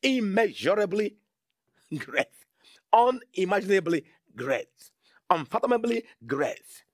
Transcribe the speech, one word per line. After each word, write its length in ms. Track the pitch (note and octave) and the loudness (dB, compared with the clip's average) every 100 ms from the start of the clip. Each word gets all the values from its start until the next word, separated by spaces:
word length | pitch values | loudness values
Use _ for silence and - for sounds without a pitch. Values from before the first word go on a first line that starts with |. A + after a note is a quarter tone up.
immeasurably 1160 | C4+ C4 G#3 G3 A3 - B2 G#3 G#3 G3+ G#3 - _ _ _ _ _ _ _ D3+ | 0 0 0 2 0 0 0 2 0 0 -4 -6 _ _ _ _ _ _ _ -10
great, 480 | - B2 C3 _ _ _ _ _ _ | -6 -4 -4 _ _ _ _ _ _
unimaginably 1120 | A3+ B3 B3+ - - F#3 G3+ F#3+ G3 E3 E3+ - _ _ | 4 4 0 -8 -4 0 0 2 0 2 -4 -4 _ _
great, 560 | - B2+ B2 - _ - _ _ _ _ | -12 -4 -4 -6 _ -20 _ _ _ _
unfathomably 800 | F3 C#3 - B3+ A#3+ A#3 A#3 - _ A#2 | -2 0 -4 0 0 0 -4 -6 _ -8
great 580 | C#3 C#3 - - - _ | -4 -4 -6 -16 -20 _